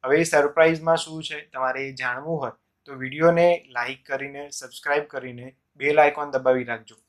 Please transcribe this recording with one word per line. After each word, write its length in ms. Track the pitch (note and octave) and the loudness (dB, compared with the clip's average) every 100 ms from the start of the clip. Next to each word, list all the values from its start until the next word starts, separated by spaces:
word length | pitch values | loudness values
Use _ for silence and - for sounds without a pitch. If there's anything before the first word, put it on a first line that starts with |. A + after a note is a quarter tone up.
હવે 160 | B2+ D3+ | 2 2
એ 40 | |
સરપ્રાઈઝમાં 720 | E3 D3+ D3 E3 D#3+ D#3+ E3 E3 | 4 4 4 4 4 4 0 0
શું 260 | - D#3+ | 0 -12
છે 180 | D#3 D3+ | -10 -12
તમારે 480 | - C3 C3 C3 C3+ | -12 -4 -4 -4 -8
એ 40 | |
જાણવું 460 | C3 B2+ B2 D3+ D#3+ | -6 -6 -6 -6 -6
હોય 120 | B2 - _ _ | -6 -10 _ _
તો 100 | - | -20
વીડિયોને 720 | C3+ C3 D3 E3 E3+ F3 E3+ _ | -12 -10 2 4 6 4 4 _
લાઈક 380 | B2 A#2+ C3+ - | -8 -6 -8 -8
કરીને, 440 | C3+ C#3 C#3+ C#3+ | -8 -6 -12 -12
સબસ્ક્રાઇબ 540 | - B2+ - D3 D3 | -14 -16 -10 -2 -2
કરીને 520 | D3 C#3 B2+ A#2+ B2+ _ _ C#3+ | -2 -10 -12 -14 -18 _ _ _
બેલ 240 | C#3 D3+ | 2 4
આઇકોન 300 | D3 D3 D3 | 4 2 -4
દબાવી 340 | C3+ B2+ B2+ | 0 2 2
રાખજો 320 | A#2+ A2+ A2 A2+ | -2 -10 -12 -20